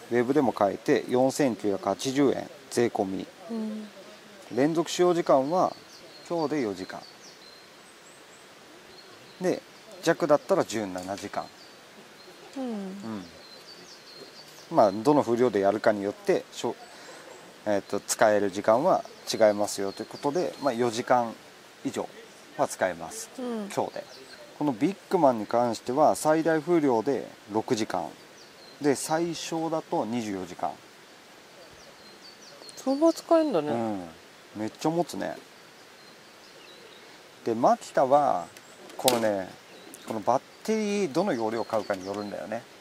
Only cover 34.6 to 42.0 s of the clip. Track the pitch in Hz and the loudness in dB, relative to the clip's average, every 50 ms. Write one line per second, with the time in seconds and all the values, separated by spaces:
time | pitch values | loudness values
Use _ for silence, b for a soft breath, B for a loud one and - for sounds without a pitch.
34.6 | 107 110 - - - 156 165 170 165 - - 98 92 82 - - - - - - | -6 -6 -6 -4 -2 -2 0 0 -2 -2 -4 -6 -6 -6 -8 -10 -14 -20 -20 -20
35.6 | - - - - - - - - - - - - - - - - - - - - | -20 -20 -20 -20 -20 -20 -20 -20 -20 -20 -20 -20 -20 -20 -20 -20 -20 -20 -20 -20
36.6 | - - - - - - - - - - - - - - - - - 120 113 113 | -20 -20 -20 -20 -20 -20 -20 -20 -20 -20 -20 -20 -20 -20 -20 -8 -4 -4 -2 2
37.6 | 131 185 233 - - - - 170 143 127 135 147 143 127 107 90 85 80 - - | 4 4 4 2 0 -2 0 2 4 4 4 4 4 4 0 0 -4 -8 -14 -20
38.6 | - - - - - - - - - - - 117 113 107 101 98 92 92 - - | -20 -20 -20 -20 -20 -16 -12 -2 0 0 2 2 2 0 0 -2 -4 -8 -12 -18
39.6 | - - - - - - - - - - 117 110 95 120 120 139 - - - - | -20 -20 -20 -20 -20 -20 -20 -20 -12 -8 -8 -4 0 0 0 0 0 -6 -16 -10
40.6 | - - 220 220 214 208 202 208 196 151 127 156 196 214 156 117 113 107 113 117 | -4 -2 -2 0 0 0 0 0 -2 0 0 0 0 0 0 -2 -2 -2 -2 -4
41.6 | 101 - - 110 98 - 101 95 | -4 -2 -4 -4 -2 -2 -6 -6